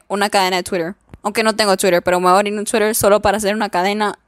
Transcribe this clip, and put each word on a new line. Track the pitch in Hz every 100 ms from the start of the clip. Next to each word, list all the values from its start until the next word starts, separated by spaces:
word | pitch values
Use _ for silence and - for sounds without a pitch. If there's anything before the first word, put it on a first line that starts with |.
| -
una | 196 202
cadena | 202 185 185
de |
Twitter. | 180 190 165 - _ -
Aunque | 208 220
no | 220 220
tengo | 208 190
Twitter, | 196 175
pero | 180 180
me | 180
voy |
a | 190
abrir | 202
un | 208 208
Twitter | 226 214
solo | 226 202 202
para | 208 202
hacer | 196 214
una | 202
cadena | 180 190 208 208 -